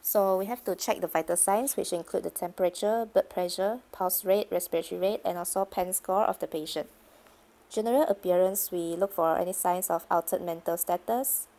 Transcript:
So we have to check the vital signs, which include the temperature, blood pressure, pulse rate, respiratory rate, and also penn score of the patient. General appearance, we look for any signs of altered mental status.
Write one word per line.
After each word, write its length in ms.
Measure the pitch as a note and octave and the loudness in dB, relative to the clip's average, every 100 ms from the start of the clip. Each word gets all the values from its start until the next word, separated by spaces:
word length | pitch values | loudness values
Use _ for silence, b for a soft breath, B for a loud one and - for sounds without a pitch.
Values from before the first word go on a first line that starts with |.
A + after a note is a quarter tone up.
So 340 | - G#3 G3 F#3+ | 0 2 4 2
we 120 | G3+ | 0
have 160 | B3 | -4
to 100 | - | -4
check 260 | F#3 - G#3 | -4 -2 -2
the 60 | F3 | 0
vital 320 | D#3+ D#3+ F3 | -2 0 2
signs, 400 | - G3+ C4+ - | 4 2 2 -2
which 160 | F3+ | -2
include 300 | F3 E3 F#3+ | -4 -2 -4
the 80 | E3+ | -4
temperature, 760 | - F3 F3 F#3 F3 G#3 A3 A3+ | -6 -8 0 0 2 0 0 2
blood 240 | G#3 - | 0 0
pressure, 520 | - F3+ F3 F#3+ A#3+ - | -2 -4 0 -2 -2 -8
pulse 340 | - F#3 F#3 G3 | -2 -2 0 2
rate, 220 | G3 - | 2 2
respiratory 500 | F3+ E3+ E3 D#3+ F3+ | -2 -2 -4 -2 -2
rate, 220 | F#3 G#3+ | -2 0
and 140 | - F3 | -2 -4
also 260 | F3 - G3 | -4 -2 -2
penn 280 | - F3+ | -2 -2
score 300 | F#3 - F#3+ | -4 0 2
of 160 | A3 F#3 | 2 0
the 80 | - | -4
patient. 420 | D#3+ D#3 - - - - B B B B _ _ | -6 -6 -6 -8 -12 -20 B B B B _ _
General 380 | - A3 B3 D#4 | -4 2 2 4
appearance, 600 | G3 F#3 F3+ F#3 G3 - | 2 4 4 4 2 -4
we 240 | F3+ E3+ E3+ | -4 -4 0
look 180 | G3 | 0
for 240 | - E3 D#3+ | 2 2 2
any 160 | F3+ | 0
signs 380 | F#3 F#3 F3+ F#3 | 0 0 0 0
of 160 | E3+ - | -2 2
altered 320 | F3 - F3+ | 0 2 -2
mental 340 | F3 E3 - E3+ | -2 -4 -2 -2
status. 680 | - F3 - A#3 C4+ - - | 0 -2 0 -2 0 -2 -4